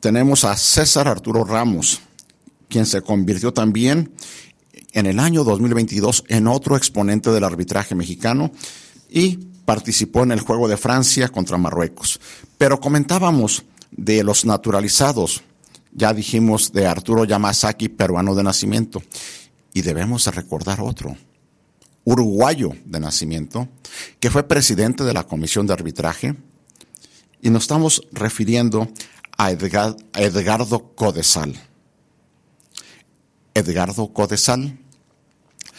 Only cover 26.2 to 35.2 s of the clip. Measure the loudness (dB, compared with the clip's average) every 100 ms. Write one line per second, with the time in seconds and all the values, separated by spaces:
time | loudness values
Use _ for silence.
26.2 | -6 -8 -12 _ _ _ -20 -20 -20 _
27.2 | _ _ 2 2 2 0 2 0 -4 -6
28.2 | -6 -4 0 2 2 0 -4 -8 -20 -20
29.2 | -20 -2 0 0 0 0 0 -2 -12 -2
30.2 | 0 0 0 0 0 -2 -4 -2 -2 0
31.2 | 0 0 -2 -10 -18 _ _ _ _ _
32.2 | _ _ _ _ _ -20 -20 -20 _ _
33.2 | _ _ _ -4 -2 -2 -2 -4 -8 -2
34.2 | -2 0 0 0 -4 -10 _ _ _ _